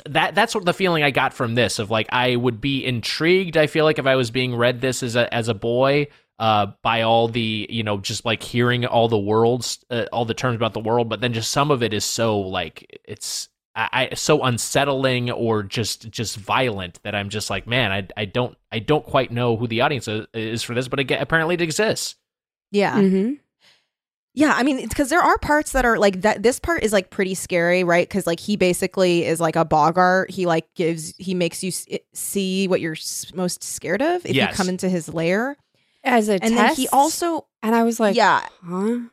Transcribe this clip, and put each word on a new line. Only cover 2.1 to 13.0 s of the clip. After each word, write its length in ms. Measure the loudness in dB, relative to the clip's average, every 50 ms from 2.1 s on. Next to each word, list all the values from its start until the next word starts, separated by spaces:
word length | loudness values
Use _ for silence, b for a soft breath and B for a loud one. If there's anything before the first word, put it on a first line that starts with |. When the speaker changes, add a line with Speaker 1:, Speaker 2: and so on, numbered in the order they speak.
| 0
Speaker 1:
I 220 | 0 2 2 2 2
would 240 | 0 0 -2 -2
be 240 | -2 -4 -2 -2 -2
intrigued, 720 | -4 -4 -4 -4 -6 -4 0 2 4 4 4 2 2 2 2
I 100 | 2 2
feel 160 | 2 2 2
like, 140 | 2 2 2
if 60 | 2
I 100 | 2 2
was 160 | 2 2 0
being 240 | 0 -2 -2 -2 0
read 240 | 2 2 2 2 0
this 220 | -2 -2 -2 -2 -4
as 120 | -2 0 0
a, 140 | 0 0 0
as 160 | -2 -2 -2
a 40 | -2
boy, 520 | -2 -2 0 2 2 4 4 4 2 0 -2 b b b b _ -2
uh, 300 | 2 2 4 4 2 0 -4 _ -2
by 180 | 0 0 2
all 260 | 2 4 4 4 4 2
the, 360 | 0 -2 -2 -2 -2 -4 -6 -6
you 120 | -6 -4
know, 160 | -2 -2 -4 -4
just, 260 | -4 -6 -8 -4 -2
like, 180 | -2 -2 -2 -4
hearing 420 | -2 0 2 2 2 2 0 0
all 220 | 0 2 2 4 4
the 100 | 2 2
worlds, 680 | 2 2 2 4 4 4 2 0 -2 -6 -8 -10 _ -6
uh, 160 | -4 -4 -4 -2
all 140 | -2 -2 -2
the 80 | -2 -4
terms 240 | -2 -2 -2 -2 0
about 160 | -2 -2 -2
the 60 | -2
world, 260 | -2 0 2 2 0 0
but 120 | -2 -4
then 100 | -2 -2 -2
just 160 | -2 -4 -2
some 220 | 0 0 2 2
of 100 | 2 2
it 100 | 0 0 -2
is 100 | -2 -4
so, 340 | -4 -2 0 0 0 0 0
like, 460 | -2 -2 -4 -6 -6 -6 -10 -16 -20 -20 -20 -20